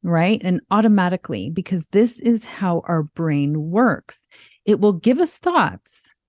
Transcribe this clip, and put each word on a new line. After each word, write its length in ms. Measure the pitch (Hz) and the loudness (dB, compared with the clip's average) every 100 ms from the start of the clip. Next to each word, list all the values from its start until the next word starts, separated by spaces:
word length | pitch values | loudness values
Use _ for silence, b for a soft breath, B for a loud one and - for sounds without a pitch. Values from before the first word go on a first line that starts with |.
right? 380 | 180 165 175 220 | -2 0 2 0
And 200 | 185 180 - | 0 -2 0
automatically, 800 | 208 220 208 180 185 - 113 104 | 2 4 4 2 -2 -6 -8 -6
because 380 | 165 180 190 160 | -6 -4 -6 0
this 300 | 196 233 - | 2 2 0
is 280 | 233 226 - | 0 0 -2
how 360 | - 190 170 - | -4 -2 -2 0
our 180 | 170 | -2
brain 680 | 151 - 165 143 143 151 156 | -2 -4 -2 0 0 -2 -2
works. 540 | 185 247 147 - - - b b b | 0 2 0 -8 -20 -20 b b b
It 160 | - 208 | -2 2
will 140 | 208 | 2
give 260 | 175 226 262 | 2 0 2
us 180 | 339 - | 0 -2
thoughts, 760 | 349 339 170 90 - - - _ | -2 0 0 -4 -16 -20 -20 _